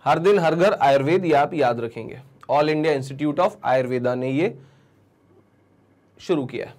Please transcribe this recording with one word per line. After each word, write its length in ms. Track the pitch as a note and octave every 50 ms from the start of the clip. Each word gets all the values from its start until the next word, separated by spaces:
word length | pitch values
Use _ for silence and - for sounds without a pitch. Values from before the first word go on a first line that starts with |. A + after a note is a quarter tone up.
| _
हर 140 | C#3+ D3+ D#3+
दिन 200 | E3 G3 G#3 G3
हर 160 | E3 D#3+ D#3+
घर 180 | E3+ F3 G#3 G3+
आयुर्वेद, 520 | - - C#3 C#3 C#3 C3+ C#3+ E3+ G3 F#3+
ये 80 | E3+ D3+
आप 200 | C#3 C#3+ C#3+ -
याद 260 | D#3+ C3+ B2 A#2+ A#2
रखेंगे। 400 | A#2 A2+ - A#2 A2 - - - - - _ _ - -
All 240 | B2+ D3 D3+ D3+ D#3
India 220 | D3+ D3+ D#3+ D3+ C3+
Institute 420 | C3 C3+ C#3 C3+ D3 D3+ C#3+ -
of 160 | F3 - - - -
Ayurveda 480 | - B2+ C3 B2+ B2 B2+ B2+ A#2+ B2 B2
ने 140 | B2+ B2+ C3
ये 240 | C3 C#3+ E3+ A3 A3+ - - _ _ _ _ _ _ _ _ _ _ _ _ _ _ _ _ _ _ _ _ _ _ _ _ _ _ _ _ _ _ _
शुरू 240 | - - F3+ D3+ C3+
किया। 200 | B2 - A2 F#2+ G2 -